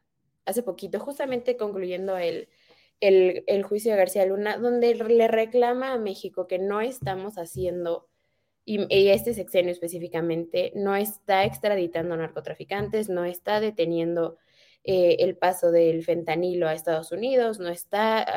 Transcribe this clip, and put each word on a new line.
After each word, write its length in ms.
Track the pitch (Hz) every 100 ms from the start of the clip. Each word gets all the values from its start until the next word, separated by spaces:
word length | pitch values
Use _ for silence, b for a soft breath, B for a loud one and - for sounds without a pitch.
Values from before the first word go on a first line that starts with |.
| _ _ _ _ -
hace 160 | 202
poquito, 380 | 240 175 196 233
justamente 560 | 214 285 285 247 240 240
concluyendo 640 | 208 196 180 202 190 185
el, 320 | 175 165 - b b b b _
el, 440 | 202 190 185 - -
el 160 | 202
juicio 280 | 196 208 220
de 60 | 208
García 280 | 185 202 190
Luna, 320 | 196 208 202
donde 360 | 240 240 240
le 340 | 226 220 233 226
reclama 640 | 220 226 240 240 247 262
a 40 | 254
México 500 | 208 196 185 185 180
que 120 | 180
no 220 | 196 208
estamos 560 | 233 254 208 185 196 208
haciendo, 720 | 165 - 185 175 170 170 - _ _ _ _ _ -
y, 280 | 208 196
y 160 | 196 196
este 240 | 196 220
sexenio 380 | 226 180 185 180
específicamente, 1000 | 175 170 175 170 165 170 165 170 180 180 -
no 200 | 196 196
está 500 | 208 - - 190 202
extraditando 720 | - 214 202 170 170 170 165
narcotraficantes, 920 | 160 - - 156 - 196 208 220 214
no 160 | 180 175
está 340 | 175 - 208
deteniendo, 760 | 214 214 165 170 165 170 165 b b b b b
eh, 320 | - 190 175 165
el 180 | 180 185
paso 340 | 180 185 175
del 320 | 170 165 165
fentanilo 640 | 165 170 165 160 180 180 160
a 60 |
Estados 400 | 160 175 160 165
Unidos, 440 | 175 240 262 233 214
no 120 | 175
está, 540 | 175 - 202 220 220 -